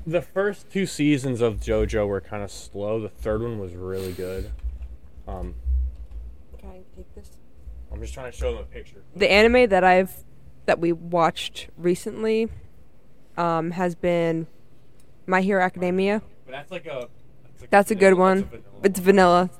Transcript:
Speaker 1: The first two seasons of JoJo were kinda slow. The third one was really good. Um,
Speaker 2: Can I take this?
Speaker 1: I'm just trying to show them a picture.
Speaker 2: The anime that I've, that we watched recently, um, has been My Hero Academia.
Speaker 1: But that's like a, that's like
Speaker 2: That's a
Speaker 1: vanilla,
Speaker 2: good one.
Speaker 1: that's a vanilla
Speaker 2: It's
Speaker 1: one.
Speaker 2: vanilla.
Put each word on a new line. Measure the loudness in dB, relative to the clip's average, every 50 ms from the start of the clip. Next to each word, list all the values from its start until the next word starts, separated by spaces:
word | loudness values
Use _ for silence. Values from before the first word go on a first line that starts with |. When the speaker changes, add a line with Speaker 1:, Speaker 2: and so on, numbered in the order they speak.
| -8
Speaker 1:
The | -4 -4 -4
first | -4 -2 -2 -2 -2 -2 -4 -6 -14 -6
two | -4 -2 -2
seasons | -2 -2 0 2 2 2 2 0 -4 -2 0
of | 0 0 0 -2
JoJo | -2 -2 0 0 0 0 0 -2 0 0
were | -2 -6
kinda | -6 -8 -10 -10 -10 -10
slow. | -12 -16 -18 -14 -10 -8 -6 -4 -4 -4
The | -6 -8
third | -12 -8 -4 -4 -2 -2
one | -4 -6 -8 -8
was | -10 -10 -10
really | -10 -10 -8 -8 -6 -6 -8
good. | -8 -8 -8 -8 -8 -8 -8 -8 -10 -10 -10 -10 -10 -10 -14 -14 -16 -18 -18 -20 -20 -18 -14 -12
Um, | -10 -10 -10 -10 -10 -8 -4 -2 0 0 0 -2 -6 -10 -16 -16 -14 -14 -14 -16 -18 -18 -20 -20 -20 -20
Speaker 2:
Can | -18 -18
I | -18 -18 -20 -20 -20
take | -20 -20 -18 -20
this? | -20 -20 -20 -20 -20 -20 -20 -20 -18 -18 -16 -16 -16 -14 -12
Speaker 1:
I'm | -12 -10
just | -10 -10 -10
trying | -10 -12 -12
to | -8
show | -4 -4 -4
them | -4 -6
a | -10
picture. | -14 -16 -16 -18 -18 -20 -20 -20 -18 -2
Speaker 2:
The | 0 4 6
anime | 6 6 6 6 6 6 4 4
that | 4 4 6
I've, | 6 6 4 2 0 -6 -14 -20 -20 -20 -20 -20 -20 -20 -6 -2
that | -2 0 0
we | 0 -2
watched | -2 -4 -4 -2 0 2 2 2 0 -4 -10 -10 -10 -12 -14 -14 -16
recently, | -4 -2 -2 -2 -2 -4 -10 -8 -4 -2 -2 0 0 -2 -4 -6 -14 -18 -20 -20 -20 -20 -20 -20 -20 -20 -20 -20 -20 -20 -12 -6
um, | -4 -2 -2 0 -2 -2 -4
has | -4 -2 -2 -2 -2
been | -2 -2 0 0 2 0 0 0 -2 -4 -8 -14 -18 -20 -20 -20 -20 -20 -20 -20 -20 -20 -20 -20 -16 -4
My | 0 0 2
Hero | 2 2 2 2
Academia. | 2 0 -2 -2 -2 -2 0 0 0 0 0 -2 -4 -10 -18 -20 -18
Speaker 1:
But | -16
that's | -14 -14 -14 -12
like | -14 -12 -12
a, | -10 -10 -10 -10 -12 -16 -20 -20 -20 -20 -20 -20
that's | -20 -20 -20
like | -2 4
Speaker 2:
That's | 6 6 6 4
a | 2
Speaker 1:
vanilla, | 6 6 6
Speaker 2:
good | 8 6
one. | 6 4 4 2
Speaker 1:
that's | 0 -4
a |
vanilla | -10 -16 -18 -20 -12 0
Speaker 2:
It's | 0 0 0 4
Speaker 1:
one. | 4
Speaker 2:
vanilla. | 6 6 8 8 8 6 6 4 2 -4